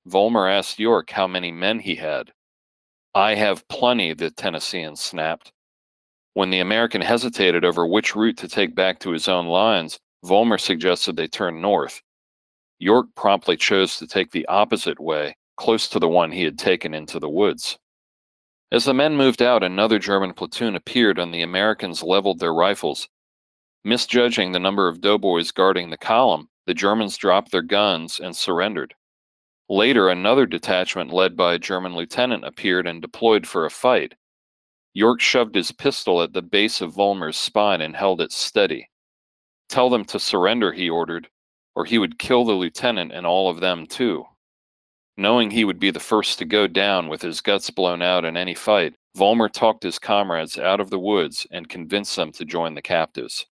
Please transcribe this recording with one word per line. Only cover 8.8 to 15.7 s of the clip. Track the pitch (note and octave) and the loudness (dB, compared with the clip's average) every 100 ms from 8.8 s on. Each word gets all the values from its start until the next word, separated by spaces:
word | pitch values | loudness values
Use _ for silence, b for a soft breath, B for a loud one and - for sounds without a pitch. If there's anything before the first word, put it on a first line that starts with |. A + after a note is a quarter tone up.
| F#2 F2+ | 0 -2
to | F#2+ | -6
his | E2 - | -4 0
own | F2+ E2+ | -2 2
lines, | F2+ A2 G2+ D#2+ - _ _ | 2 4 2 -2 -10 _ _
Volmer | F2 G2 A#2 G2+ | 2 4 4 2
suggested | - F2 F2+ F2 - D#2+ | 0 0 0 0 -2 -4
they | D#2+ | -6
turn | - F#2+ E2 | -4 -6 -2
north. | F#2+ F#2+ C2+ - - _ _ _ _ _ _ _ | 0 0 -2 -8 -20 _ _ _ _ _ _ _
York | F2 A#2+ A#2+ | 4 4 2
promptly | - G#2 G2 - E2+ | 0 2 2 2 0
chose | - G2 F#2 - | 2 2 2 -2
to | D#2+ | -4
take | G2 F2+ | -4 -2
the | F2 - | -4 0
opposite | G2 G#2 A2+ - D2 | 2 2 0 -4 -6
way, | D#2 D2+ D2 - _ - | -4 -4 -4 -8 _ -4
close | - | 0